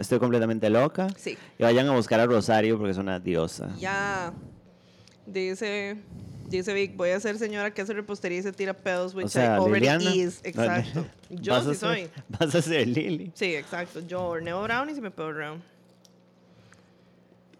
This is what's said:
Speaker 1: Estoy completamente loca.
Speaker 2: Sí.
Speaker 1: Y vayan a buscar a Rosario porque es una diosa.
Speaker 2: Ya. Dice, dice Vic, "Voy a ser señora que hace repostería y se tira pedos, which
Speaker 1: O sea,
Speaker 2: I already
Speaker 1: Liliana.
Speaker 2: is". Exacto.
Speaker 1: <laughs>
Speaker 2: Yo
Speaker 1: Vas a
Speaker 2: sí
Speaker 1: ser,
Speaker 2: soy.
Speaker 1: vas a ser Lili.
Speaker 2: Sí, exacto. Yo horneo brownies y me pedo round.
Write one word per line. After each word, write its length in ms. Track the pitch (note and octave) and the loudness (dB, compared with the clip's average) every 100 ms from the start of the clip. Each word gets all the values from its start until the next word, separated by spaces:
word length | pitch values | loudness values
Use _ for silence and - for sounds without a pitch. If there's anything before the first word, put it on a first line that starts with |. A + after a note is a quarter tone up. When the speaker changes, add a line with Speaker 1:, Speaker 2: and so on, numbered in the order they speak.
Speaker 1:
Estoy 180 | G#2 B2 | 0 2
completamente 500 | A#2+ A#2+ A2+ A2+ G#2+ | 4 2 2 2 4
loca. 380 | A2+ D3+ - F#3+ G3 | 4 4 0 -4 -4
Speaker 2:
Sí. 220 | F3 A2 - - | -10 -10 -12 2
Speaker 1:
Y 60 | |
vayan 240 | A#2 A#2+ C#3 | 4 6 6
a 80 | |
buscar 240 | B2+ G#2 A2 | 2 4 4
a 80 | A#2+ | 6
Rosario 500 | A#2 G2 A2 A2 A2 | 4 4 4 4 2
porque 140 | G2+ | 0
es 80 | F#2+ | 0
una 220 | G2 F#2 | -2 -2
diosa. 500 | F#2 E2 E2 - G2 G#2 | 0 0 0 -2 -8 -6
Speaker 2:
Ya. 540 | F#3 G3 G3+ G3 E3+ - - - - _ _ - - _ - | -4 -2 -2 -4 -6 -10 -16 -20 -20 _ _ -20 -20 _ -10
Dice, 720 | F#3+ F#3 F#3+ G#3+ G3+ G3+ G#3 G3+ - - - - | -4 -4 -4 -4 -4 -6 -8 -12 -16 -16 -14 -6
dice 240 | F#3 F#3 | -4 -2
Vic, 240 | G3+ G3 - | -2 -2 0
"Voy 140 | F3+ | 0
a 100 | F#3+ | 2
ser 160 | A3 G#3+ | 0 -2
señora 320 | A3 G#3 G#3 | -4 -2 -4
que 80 | G#3 | -4
hace 100 | G3 | -6
repostería 460 | G#3 G#3 G3+ F#3 F3 | -6 -6 -6 -4 -4
y 40 | |
se 80 | G3 | -4
tira 200 | F#3 F#3+ | -4 -6
pedos, 420 | G3 F#3+ F3+ F#3 | -4 -2 -2 -2
which 120 | F#3+ G3+ | -4 -2
Speaker 1:
O 20 | |
sea, 280 | - A#2+ G#2 | 2 4 6
Speaker 2:
I 40 | |
already 140 | F#2+ G#2 | 4 4
Speaker 1:
Liliana. 340 | B2+ D#3+ F3+ | 4 4 2
Speaker 2:
is". 260 | F#3 F3 - | 2 0 -4
Exacto. 640 | F#3+ E3 A#2 F3 A2 D3 D#3+ - | -6 0 2 2 -2 -4 -6 -12
Speaker 1:
<laughs> 100 | - | -16
Speaker 2:
Yo 240 | F3 - | -8 0
Speaker 1:
Vas 140 | - C#3+ | 2 2
a 80 | |
Speaker 2:
sí 20 | D3 | -2
Speaker 1:
ser, 100 | G#3+ | -2
Speaker 2:
soy. 220 | A3+ E3 - - | -2 -4 -14 -10
Speaker 1:
vas 260 | - D#3+ | -2 2
a 80 | E3+ | 2
ser 260 | D#3 D#3+ A#2 | 2 2 2
Lili. 420 | D3+ F#3 D#3 F#3 | 2 0 -4 -6
Speaker 2:
Sí, 200 | - F#3+ | -4 -2
exacto. 460 | D3+ C#3 F3 F3 E3+ E3+ | -2 -4 -8 -8 -10 -8
Yo 160 | F3+ | -6
horneo 380 | F3+ E3 E3 F3+ | -4 -4 -4 -4
brownies 340 | A3 A#3 D4 C#4+ | -2 -2 -2 -6
y 40 | |
me 80 | G#3 | -10
pedo 220 | - D#3+ | -8 -8
round. 260 | D3+ D3+ D#3+ F3 _ _ _ _ _ _ _ _ _ - - _ _ _ _ _ _ _ | -6 -8 -10 -16 _ _ _ _ _ _ _ _ _ -20 -20 _ _ _ _ _ _ _